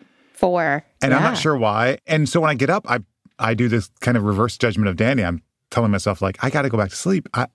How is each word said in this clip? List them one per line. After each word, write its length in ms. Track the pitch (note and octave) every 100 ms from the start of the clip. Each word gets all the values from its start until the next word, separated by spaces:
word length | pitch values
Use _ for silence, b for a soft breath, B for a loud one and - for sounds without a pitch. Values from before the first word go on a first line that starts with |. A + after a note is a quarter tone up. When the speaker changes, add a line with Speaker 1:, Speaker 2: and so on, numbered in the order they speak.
| b b b
Speaker 1:
Four. 500 | - F#3 F3+ D#3+ C#3+ - _
Speaker 2:
And 120 | C#3
I'm 80 | C3+
not 80 | D#3+
Speaker 1:
Yeah. 100 | -
Speaker 2:
sure 160 | D#3 C#3
why. 420 | A2 G#2 B2 C#3 -
And 220 | D#3 C#3+
so 140 | E3+
when 80 | D#3
I 40 |
get 140 | D3 C#3
up, 160 | G3 -
I, 100 | A#2+ - _ _ -
I 160 | A2+
do 140 | A2+ B2
this 220 | A2+ - _
kind 180 | - A#2+
of 40 |
reverse 360 | G#2 G2 A#2 -
judgment 300 | A#2+ G2 G2+
of 80 | F2
Danny. 280 | A2+ C3+
I'm 180 | F2 F2 - _ _
telling 200 | - A2+
myself, 300 | G2 G#2 G2
like, 160 | G2 -
"I 60 | B2+
gotta 180 | D3+ C3+
go 80 | A2+
back 140 | G2
to 60 | -
sleep. 300 | F3 F#3+ -
I, 140 | - B2